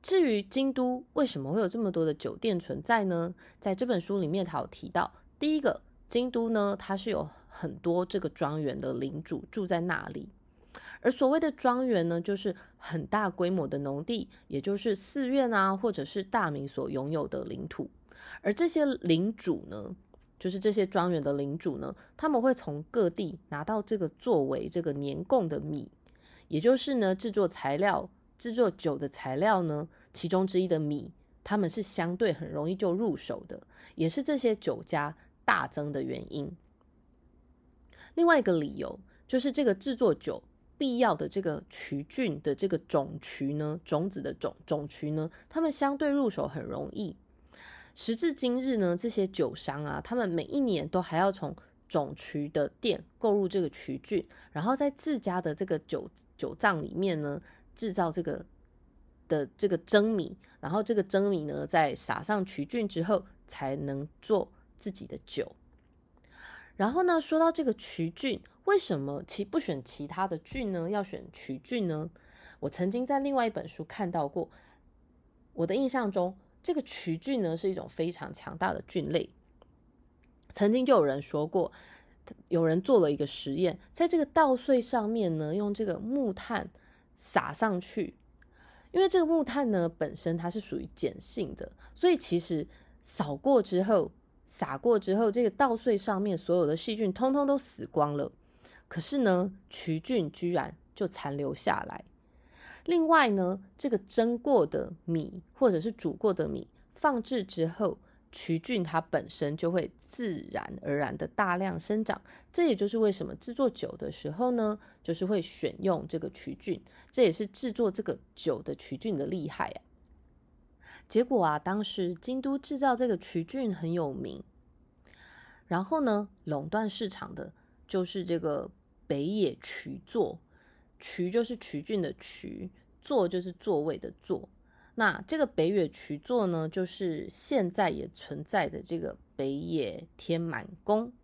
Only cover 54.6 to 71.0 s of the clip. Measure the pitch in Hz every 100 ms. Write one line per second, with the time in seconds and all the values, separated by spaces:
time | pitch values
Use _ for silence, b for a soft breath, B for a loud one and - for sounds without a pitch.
54.6 | 185 262 285 277 311 269 - 180 165 151
55.6 | 190 156 - 151 - - - _ - -
56.6 | 208 170 151 - 190 160 147 143 B B
57.6 | B - 226 190 170 156 165 143 170 -
58.6 | _ _ _ _ - _ _ 170 139 -
59.6 | 208 170 - 214 214 220 156 - b b
60.6 | - 190 214 214 190 196 202 185 151 143
61.6 | 147 170 151 - - - 156 208 190 -
62.6 | - 240 208 165 170 196 B B - -
63.6 | 139 139 143 139 143 - - 208 - b
64.6 | b - - 190 - - - - - -
65.6 | _ _ _ _ _ _ B B B B
66.6 | B - 202 302 359 330 - 320 330 330
67.6 | 277 220 - - 165 - 269 - b b
68.6 | - 403 - 156 139 143 - - 202 330
69.6 | - 143 123 - 143 - 190 160 - 262
70.6 | 226 180 165 208